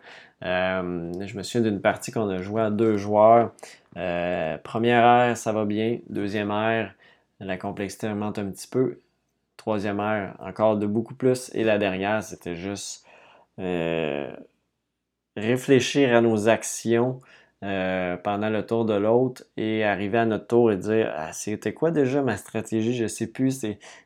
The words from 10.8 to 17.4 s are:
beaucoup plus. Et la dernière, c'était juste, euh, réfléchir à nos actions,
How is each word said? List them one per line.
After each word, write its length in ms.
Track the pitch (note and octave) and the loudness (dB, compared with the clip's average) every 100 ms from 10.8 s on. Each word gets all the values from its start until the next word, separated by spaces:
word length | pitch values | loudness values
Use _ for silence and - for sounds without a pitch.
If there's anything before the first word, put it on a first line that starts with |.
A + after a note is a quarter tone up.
| G#2 | 0
beaucoup 280 | G#2+ A2+ | -2 -4
plus. 360 | - C3 B2+ - | 0 0 0 -2
Et 100 | - | -2
la 140 | A2 G#2 | 2 2
dernière, 440 | G2+ F#2 G2 G#2+ | 0 -2 -2 -4
c'était 320 | F#2 E2+ F2 | -6 -12 -10
juste, 520 | E2+ F#2+ G2 - - _ - - _ _ - | -8 -8 -8 -10 -16 _ -20 -20 _ _ -8
euh, 720 | F#2 F2 E2 E2 D#2 C#2+ C2 - - _ _ _ _ _ _ _ _ | -4 -2 -2 -2 -2 -4 -8 -12 -20 _ _ _ _ _ _ _ _
réfléchir 800 | - G#2+ B2+ B2+ C3+ - C#3+ C3+ | -4 0 0 4 4 4 2 4
à 60 | A#2 | 6
nos 300 | A#2 A2 G#2+ | 4 4 4
actions, 720 | A2 - - A2+ A#2 B2+ C3 - - | 2 0 -6 0 2 0 -4 -12 -20